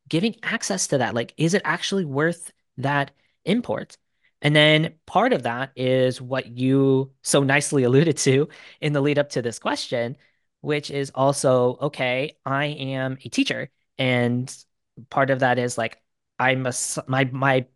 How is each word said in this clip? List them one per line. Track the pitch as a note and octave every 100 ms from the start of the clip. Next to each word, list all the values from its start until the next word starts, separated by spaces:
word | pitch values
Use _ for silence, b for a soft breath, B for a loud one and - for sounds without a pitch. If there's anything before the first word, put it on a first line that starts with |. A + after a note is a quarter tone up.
| -
giving | D#3+ A3 -
access | - A3+ - F#3+ -
to | C#3
that. | A2+
Like, | A#2 A#2+ -
is | D#3+
it | G3
actually | D3 E3+ - G3
worth | D3+ C3+ E3 E3+ - - _ -
that | C3+ C#3+ C#3 _ _ _
import? | D#3 A#3 - - - - _ _ _ _
And | D3
then | D3+ D3+ D#3 E3 - -
part | F#3 B3
of | F#3
that | A#2 A#2+ C3+ -
is | B2+ C3 B2+ B2+
what | B2 C3 A#2
you | B2 C3 C3+ C3+ C3 C3+ _
so | - D3
nicely | C3+ C#3+ - C#3+
<laughs> |
alluded | B2 C3+ E3 C3
to | C#3 C3+ D#3 B B B
in | D3+
the | D3
lead | D3 C#3+
up | C#3+
to | C#3
this | A#2 -
question, | A3 C#4+ - B2 A#2+ - _ _ _ _
which | C#3+ D3+ D3
is | C#3 C#3
also, | C3 C#3 C#3 C#3 B2+ B2 B2+
okay, | D3 - B2+ B2+ D3+ - C3+
I | C3+ D3
am | D3 C3+ C3 C3 C3
a | A#2
teacher, | - C4+ A#2+ C3+ _ _ -
and | C3 B2 A#2+ B2 B2+ - _ _ _ - A2+
part | C#3+ C3+
of | B2+
that | B2+ B2
is, | B2 A#2+
like, | A2+ - _ _ _ -
I'm | B2+ C3 B2+
a |
s-, | - - D#3 -
my, | C3 C3
my | C3 C3+ C3 A#2+